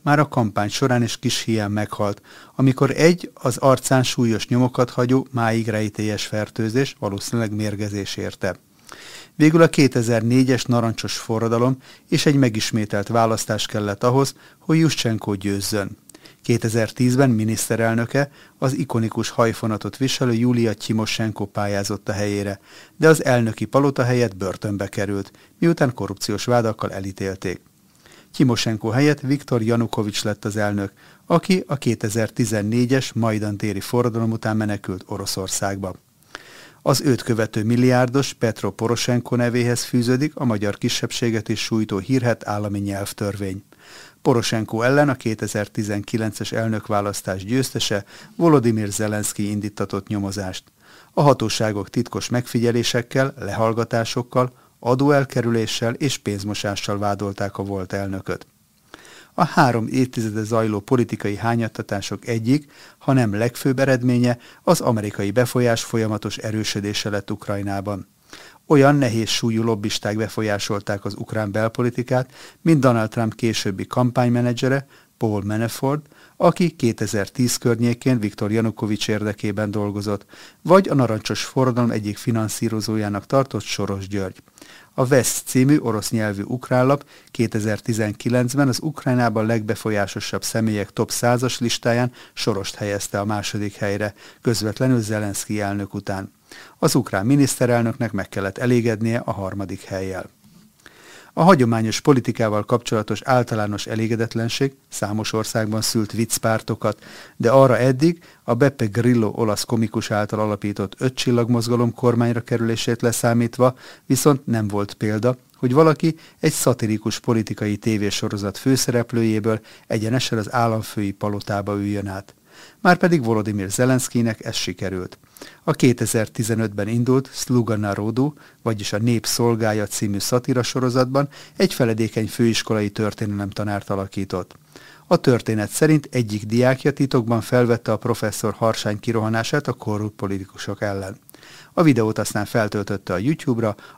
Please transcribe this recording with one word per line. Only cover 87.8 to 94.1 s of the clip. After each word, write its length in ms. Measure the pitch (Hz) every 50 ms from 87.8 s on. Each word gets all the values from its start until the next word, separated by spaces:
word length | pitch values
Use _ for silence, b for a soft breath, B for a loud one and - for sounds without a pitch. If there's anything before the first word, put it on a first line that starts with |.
| - - 113 107 110 107 101 - - 127 120 123 123 123 127 139 143 135
az 100 | 120 -
Ukrajnában 640 | - 160 151 - - 139 123 123 120 117 107 113 107
legbefolyásosabb 960 | 107 117 113 107 107 113 - - 113 107 101 101 95 - 101 - - - 95 -
személyek 460 | - - 113 110 110 107 104 98 -
top 200 | - - 107 -
százas 480 | - - - 120 123 120 131 123 - -
listáján 540 | 120 117 - - - 123 117 120 123 120 B B B B
Sorost 420 | B - - 123 107 95 98 - -
helyezte 460 | - 110 104 101 101 - - - 101
a 40 | 101
második 500 | 104 107 104 101 - - 107 104 101 -
helyre, 400 | - 110 101 101 101 107 104